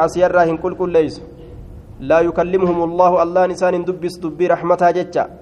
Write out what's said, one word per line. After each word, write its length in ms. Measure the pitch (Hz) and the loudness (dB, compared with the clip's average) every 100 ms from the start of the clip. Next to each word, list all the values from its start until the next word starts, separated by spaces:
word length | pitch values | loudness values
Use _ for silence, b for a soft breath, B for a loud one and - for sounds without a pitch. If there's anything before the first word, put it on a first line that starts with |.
| 165 | 2
أسياء 260 | 175 180 175 | 2 2 4
راهن 220 | 165 160 | 2 0
كل، 100 | - - | -4 -4
كل 160 | 180 165 | 0 0
ليس. 380 | 151 - - - - - - - - - | 0 -4 -16 -20 -20 -20 -18 -20 -20 -10
لا 200 | 135 156 | 0 2
يكلمهم 640 | 170 170 175 190 180 175 | 2 0 0 0 0 0
الله، 400 | 170 175 180 180 | 0 2 4 4
الله 220 | 170 175 185 | 2 2 0
إنسان 400 | 175 180 180 170 | 0 0 0 -4
دبس 300 | 180 170 - | -6 -6 -8
دبي 300 | 165 151 180 | -8 -2 0
رحمتها 440 | 170 170 175 175 | 0 0 2 2
جتة. 340 | 170 180 156 - - | 2 -2 -4 -4 -8